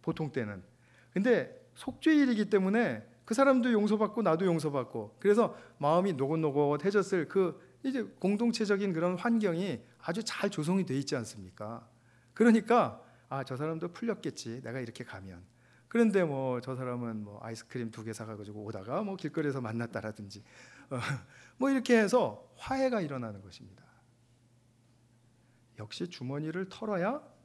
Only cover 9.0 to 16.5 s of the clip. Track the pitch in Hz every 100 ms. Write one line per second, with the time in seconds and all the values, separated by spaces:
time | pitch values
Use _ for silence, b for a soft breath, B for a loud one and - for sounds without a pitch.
9 | 175 180 233 233 208 165 196 123 b b
10 | - 175 - - 202 202 151 190 185 135
11 | 135 139 110 107 92 - 107 117 - b
12 | b b b - 233 220 214 240 143 -
13 | B B B 135 131 127 156 160 175 175
14 | 233 202 165 - 117 117 123 127 117 110
15 | 120 98 95 87 92 b b b b 233
16 | 226 196 170 135 131